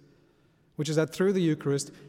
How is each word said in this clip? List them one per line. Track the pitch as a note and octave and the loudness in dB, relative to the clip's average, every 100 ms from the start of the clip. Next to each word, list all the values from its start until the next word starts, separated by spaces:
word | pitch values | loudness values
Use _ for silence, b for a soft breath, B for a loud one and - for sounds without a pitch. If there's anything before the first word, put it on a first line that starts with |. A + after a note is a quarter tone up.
| b b b b b b b - | b b b b b b b -8
which | D3+ | -2
is | D#3 | 0
that | D#3 | 0
through | - F#3+ | 0 0
the | F#3+ | 2
Eucharist, | E3+ D3+ C#3 C#3 C#3 B | 2 0 0 -2 -4 B